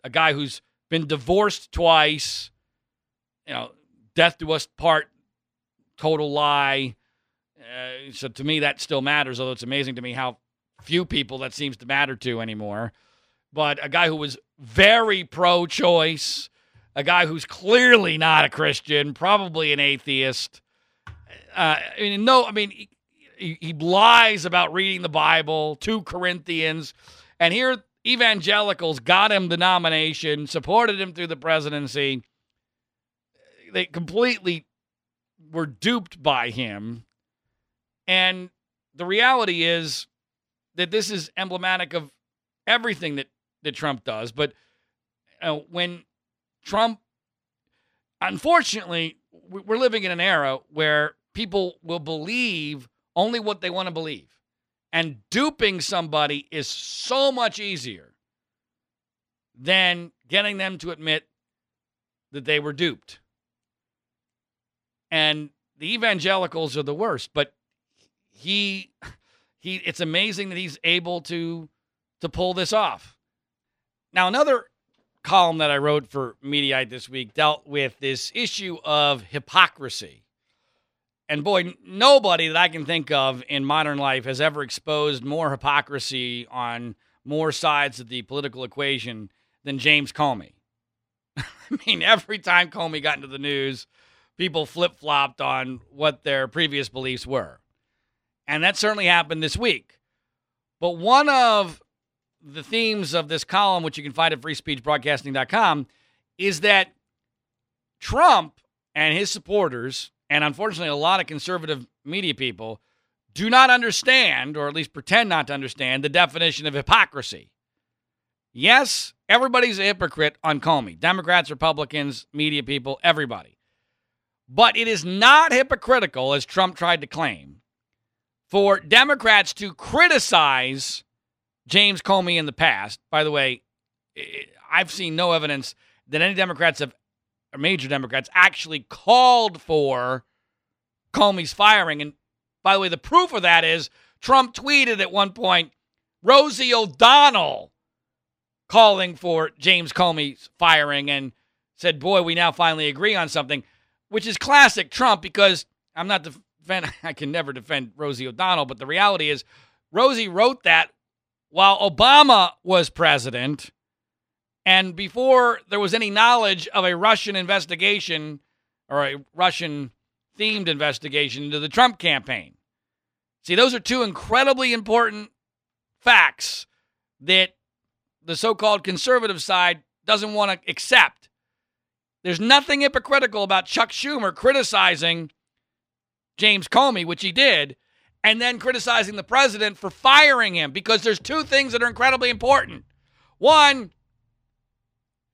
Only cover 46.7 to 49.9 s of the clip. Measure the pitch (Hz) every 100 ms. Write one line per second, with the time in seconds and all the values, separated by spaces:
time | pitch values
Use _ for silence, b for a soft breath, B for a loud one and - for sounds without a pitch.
46.7 | 202 226 220 _ _ _ _ _ _ _
47.7 | _ _ _ _ - 185 190 302 339 254
48.7 | 214 175 170 160 - _ 170 175 190 190
49.7 | 226 254